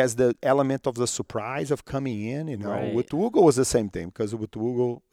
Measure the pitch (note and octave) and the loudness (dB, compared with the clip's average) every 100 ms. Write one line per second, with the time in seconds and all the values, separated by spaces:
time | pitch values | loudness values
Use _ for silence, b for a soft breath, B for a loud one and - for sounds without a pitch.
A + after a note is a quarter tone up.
0 | C3 A#2 B2 A#2 - C#3 C3+ C3+ C3+ A#2 | 2 4 2 2 2 4 2 0 -2 -2
1 | B2 - - A2+ G#2+ C#3 D3 C#3+ - C#3 | -2 -4 -6 -8 -6 -6 -4 -4 -4 -6
2 | C3+ G#2 G#2+ C#3 D#3+ A2+ G2+ G#2 B2+ A2+ | -4 -4 -6 -6 -6 -8 -6 -4 -2 -2
3 | - D3 A#3 C#4+ E3 B2 C3 C3 G#2 - | -2 -2 0 6 6 6 2 2 0 -4
4 | E2+ - G#2+ A2+ G#2+ G#2+ A#2 A#2+ B2 A#2+ | -10 -6 -6 -4 -8 -4 -4 0 -2 -4
5 | _ | _